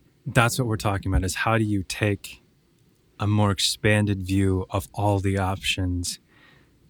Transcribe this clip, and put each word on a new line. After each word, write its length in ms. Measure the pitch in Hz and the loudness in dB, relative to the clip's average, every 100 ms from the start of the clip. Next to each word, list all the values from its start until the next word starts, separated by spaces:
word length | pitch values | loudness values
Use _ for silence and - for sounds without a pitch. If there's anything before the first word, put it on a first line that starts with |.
| _ _ | _ _
that's 340 | 135 123 117 - | -2 2 2 2
what 80 | 120 | -2
we're 80 | 110 | -2
talking 360 | 107 98 98 | -2 -2 0
about, 120 | 95 | 0
is 100 | 92 - | 0 -2
how 220 | 113 113 | 0 0
do 60 | |
you 180 | 107 101 | 0 -2
take 600 | 92 - 107 101 - - _ _ _ _ _ _ _ - | -4 -2 -2 -2 -8 -20 _ _ _ _ _ _ _ -4
a 80 | 104 | 0
more 240 | 104 104 | 4 2
expanded 720 | 98 - - 107 107 107 98 | 2 -2 0 2 4 2 -2
view 440 | 92 98 98 92 92 | 0 2 2 0 -2
of 180 | 101 - | -6 -6
all 240 | 95 104 98 | -2 0 0
the 160 | 98 95 | 0 -2
options 800 | 92 92 - - 92 87 87 - _ _ - - _ _ | -2 -4 -4 -2 -2 -2 -4 -10 _ _ -20 -20 _ _